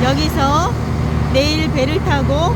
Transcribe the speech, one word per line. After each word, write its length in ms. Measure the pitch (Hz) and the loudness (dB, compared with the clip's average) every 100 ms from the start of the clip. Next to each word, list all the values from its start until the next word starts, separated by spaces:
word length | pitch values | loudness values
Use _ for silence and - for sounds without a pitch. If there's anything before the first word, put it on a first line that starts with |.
여기서 680 | 247 269 302 - 277 294 349 - - - - - - | 0 0 0 0 2 2 0 -2 -4 -2 -2 -2 0
내일 380 | 254 285 311 311 | 2 2 0 0
배를 280 | - 269 320 | 0 0 0
타고 500 | - 285 247 285 339 | 0 0 0 0 0